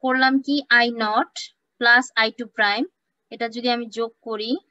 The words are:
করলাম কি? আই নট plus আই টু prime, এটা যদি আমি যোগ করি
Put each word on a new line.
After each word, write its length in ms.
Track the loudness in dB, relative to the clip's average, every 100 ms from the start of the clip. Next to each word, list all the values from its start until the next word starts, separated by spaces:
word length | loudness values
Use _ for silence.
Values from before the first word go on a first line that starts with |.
করলাম 320 | 0 2 2 2 0
কি? 100 | -4 2 2
আই 80 | 2 0
নট 280 | 0 0 -2 -6 -16 _ _ _
plus 260 | 4 4 2 -2
আই 60 | -2 -2
টু 60 | -12 -2
prime, 260 | 0 0 -4 _ _ _ _
এটা 120 | -8 -8
যদি 140 | -4 -2 -2
আমি 100 | -4 -6
যোগ 120 | -8 _ -10
করি 240 | -8 -4 -6 _